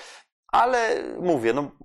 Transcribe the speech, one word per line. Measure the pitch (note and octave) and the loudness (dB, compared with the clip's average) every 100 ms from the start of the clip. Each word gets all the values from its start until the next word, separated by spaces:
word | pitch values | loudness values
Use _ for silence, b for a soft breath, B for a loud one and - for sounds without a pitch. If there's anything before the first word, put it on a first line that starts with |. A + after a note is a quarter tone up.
| B B B _ _ | B B B _ _
Ale | - A#3+ B3+ A3+ - - A2 | 2 2 2 0 -2 -4 -6
mówię, | F3+ D3+ A2+ | -2 0 2
no, | B2 C#3+ - | 0 -2 -10